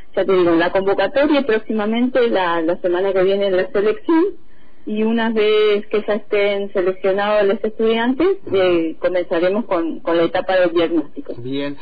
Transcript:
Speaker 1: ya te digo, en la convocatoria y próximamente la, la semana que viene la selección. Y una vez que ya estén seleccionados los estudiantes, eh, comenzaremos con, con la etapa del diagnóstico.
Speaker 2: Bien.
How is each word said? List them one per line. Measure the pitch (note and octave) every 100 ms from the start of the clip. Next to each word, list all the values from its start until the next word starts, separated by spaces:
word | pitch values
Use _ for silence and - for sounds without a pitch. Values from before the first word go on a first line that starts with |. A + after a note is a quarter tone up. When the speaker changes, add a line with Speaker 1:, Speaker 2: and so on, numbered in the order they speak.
| - -
Speaker 1:
ya |
te | F#3
digo, | F#3 E3+
en | E3
la | F3
convocatoria | F#3+ G3 G3 F#3+ C4+ D4 C#4+
y |
próximamente | C4+ A3 - A3 G#3 A3+ B3 - A#3
la, | G#3 F3+ E3+
la | D#3+ F#3+
semana | F3+ F3 G3
que | F#3+
viene | F#3+ G3 G3
la | F3+ F#3+
selección. | G#3 G#3+ G#3+ - E4 G4 - - - - - -
Y | G#3+
una | A3 A3+ A3+
vez | A3 G#3+ G#3+ G#3+ G#3 -
que | G#3+ G#3+
ya | G#3
estén | - G#3 G3+ G3+ G3+
seleccionados | G3+ F3+ F#3+ G3 G3 G#3 G#3+ G3
los | G#3+
estudiantes, | A3 G#3+ A3+ A3+ A#3+ C4 F4+ F#4+ -
eh, | G3 F#3 E3+ E3 D#3+
comenzaremos | F3 F3+ F3 E3+ F3+ G#3
con, | - F3 E3 -
con | - E3+
la |
etapa | E3+ F#3 F#3 F#3
del | F3+
diagnóstico. | E3+ E3 E3 D3 C#3+ - B2
Speaker 2:
Bien. | A#2+ C#3 C#3+ C#3+